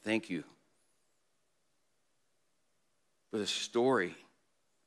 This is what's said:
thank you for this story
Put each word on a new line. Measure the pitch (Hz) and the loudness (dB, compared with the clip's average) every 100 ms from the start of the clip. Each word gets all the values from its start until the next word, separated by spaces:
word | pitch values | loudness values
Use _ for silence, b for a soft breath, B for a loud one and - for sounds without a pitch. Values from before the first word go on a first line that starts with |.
thank | 107 110 - | -2 -2 0
you | 85 - - _ _ _ _ _ _ _ _ _ _ _ _ _ _ _ _ _ _ _ _ _ _ _ _ _ _ _ | -6 -6 -16 _ _ _ _ _ _ _ _ _ _ _ _ _ _ _ _ _ _ _ _ _ _ _ _ _ _ _
for | 110 | -4
this | 98 | -2
story | - - 120 127 120 90 - - _ _ _ _ _ | -2 -2 2 4 4 0 -6 -20 _ _ _ _ _